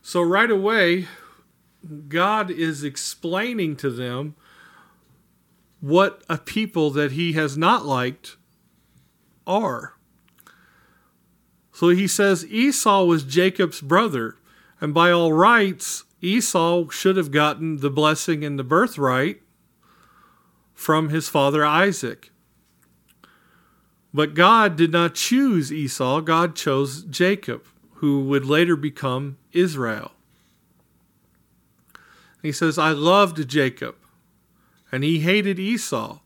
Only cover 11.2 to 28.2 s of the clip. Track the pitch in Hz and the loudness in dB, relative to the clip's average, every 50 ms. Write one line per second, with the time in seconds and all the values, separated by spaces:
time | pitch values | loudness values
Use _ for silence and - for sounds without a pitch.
11.2 | _ _ _ _ _ _ _ _ _ _ _ - 170 175 180 185 202 180 - - | _ _ _ _ _ _ _ _ _ _ _ 0 2 4 4 4 2 -2 0 2
12.2 | 202 202 190 165 165 - 208 220 247 285 269 - - 220 202 196 185 175 170 160 | 2 2 2 0 -2 -6 -2 0 0 2 0 2 2 2 4 4 4 4 2 2
13.2 | 139 135 135 175 180 196 185 - 190 165 - - 147 139 165 190 233 214 151 123 | 0 -2 0 2 2 2 2 0 -2 -2 -2 -10 -2 2 2 2 2 2 -2 -4
14.2 | 113 113 - _ _ _ _ _ _ _ _ _ - 151 147 165 - - 175 175 | -6 -6 -10 _ _ _ _ _ _ _ _ _ -6 -2 2 2 4 4 4 4
15.2 | 170 165 156 160 185 220 240 226 202 190 175 - - - - - - _ _ _ | 2 2 4 6 6 6 6 6 4 2 -2 -6 -10 -10 -10 -12 -14 _ _ _
16.2 | - 180 202 240 - - - 180 165 170 170 175 170 139 - - - 190 190 190 | -2 0 0 0 0 0 0 0 2 2 2 0 -2 -4 -8 0 0 2 2 2
17.2 | 170 143 139 147 151 151 143 - 160 160 156 143 135 143 135 147 151 151 156 - | -2 0 2 2 2 2 0 -2 -6 -6 -4 -2 -4 -2 0 2 2 2 2 0
18.2 | - - 165 147 151 147 143 135 131 123 151 175 233 240 - 151 139 131 127 127 | -2 -4 -4 -4 -4 -6 -6 -6 -4 0 2 2 2 0 -2 -2 0 0 2 2
19.2 | 139 170 208 - _ _ _ _ _ _ _ _ _ _ _ _ _ _ _ _ | 0 -2 -4 -8 _ _ _ _ _ _ _ _ _ _ _ _ _ _ _ _
20.2 | _ _ _ _ _ _ _ _ _ _ _ - - - 156 156 160 147 151 160 | _ _ _ _ _ _ _ _ _ _ _ -8 -2 0 0 0 0 0 -4 -4
21.2 | 147 - - 151 139 139 143 151 147 151 151 165 190 202 175 - - 117 - _ | -6 -2 0 2 2 2 2 2 2 2 4 2 2 2 0 -4 -8 -10 -10 _
22.2 | - _ _ _ _ _ _ _ _ _ _ _ _ _ _ _ _ _ _ _ | -20 _ _ _ _ _ _ _ _ _ _ _ _ _ _ _ _ _ _ _
23.2 | _ _ _ _ _ _ _ _ _ _ _ _ _ _ _ _ _ _ - 143 | _ _ _ _ _ _ _ _ _ _ _ _ _ _ _ _ _ _ -2 -2
24.2 | 151 147 147 156 175 196 226 226 214 202 165 151 170 165 165 170 170 170 165 - | -2 -2 2 4 6 6 6 6 4 2 2 2 2 2 4 0 0 0 -2 -4
25.2 | - - 240 262 277 262 214 170 143 131 147 156 147 127 - - 131 127 135 156 | -2 0 2 2 2 4 2 2 0 -2 -4 -6 -6 -6 -4 -2 -2 0 0 -2
26.2 | 160 160 165 165 175 175 160 - - 147 135 135 139 135 131 151 180 165 135 - | 0 2 2 2 2 0 -4 -4 -2 -2 0 0 -2 -4 -6 -12 -14 -12 -2 0
27.2 | 175 185 208 196 - - 120 120 - _ _ _ _ _ _ - - 147 143 139 | 0 0 0 -2 -6 -10 -10 -10 -12 _ _ _ _ _ _ -6 -2 -2 -2 0